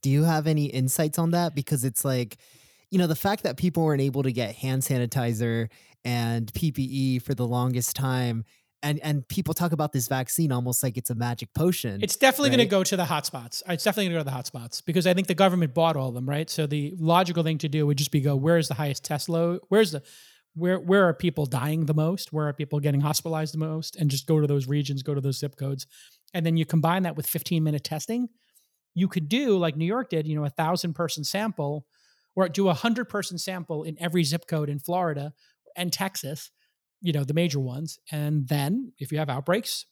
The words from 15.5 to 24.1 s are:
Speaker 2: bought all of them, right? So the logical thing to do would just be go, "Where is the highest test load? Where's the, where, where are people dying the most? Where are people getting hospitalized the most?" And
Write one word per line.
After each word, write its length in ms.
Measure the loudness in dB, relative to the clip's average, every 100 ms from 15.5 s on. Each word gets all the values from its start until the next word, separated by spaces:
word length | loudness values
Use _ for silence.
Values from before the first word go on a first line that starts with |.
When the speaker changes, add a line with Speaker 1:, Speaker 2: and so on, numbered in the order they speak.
| 6 0
Speaker 2:
bought 220 | 4 2 2
all 120 | -2
of 60 |
them, 140 | -4 -4
right? 200 | -4 -4
So 180 | -2 -2
the 280 | 0 -4 -2
logical 460 | 4 4 4 2
thing 160 | 0 0
to 100 | -2
do 180 | 0 2
would 120 | 2
just 140 | 2
be 80 | 2
go, 160 | 2 2
"Where 200 | 4 4
is 120 | 2
the 60 |
highest 300 | -2 -2 -4
test 240 | -4 -6 -2
load? 320 | 0 0 -2 2
Where's 220 | 4 4
the, 120 | 0 -10 -20 -20 _ _
where, 240 | -2 0 0
where 260 | 4 6 6
are 60 |
people 300 | 4 -2 0 -2
dying 400 | 0 -2 0 0
the 80 |
most? 380 | 2 2 0 -4
Where 140 | -4 -4
are 60 |
people 260 | -4 -4 0
getting 220 | 2 2
hospitalized 520 | 2 0 -2 -4 -2
the 60 | -4
most?" 380 | -4 -4 -8 -2
And 140 | 0